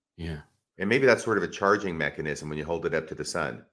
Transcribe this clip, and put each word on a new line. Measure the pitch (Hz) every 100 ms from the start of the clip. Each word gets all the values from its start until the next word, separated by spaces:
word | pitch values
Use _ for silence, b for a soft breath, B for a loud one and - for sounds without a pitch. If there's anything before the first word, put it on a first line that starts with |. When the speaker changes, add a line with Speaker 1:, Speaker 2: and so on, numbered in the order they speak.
| _ -
Speaker 1:
Yeah. | 82 76 - _ _ -
Speaker 2:
And | 98
maybe | 123 135
that's | 117
sort | 117 104
of |
a | 87
charging | - 98 101 101 82
mechanism | 73 76 76 71 76
when | 76
you |
hold | 76 85
it | 85
up | 80 78
to |
the | 78
sun, | 78 87 73 57 -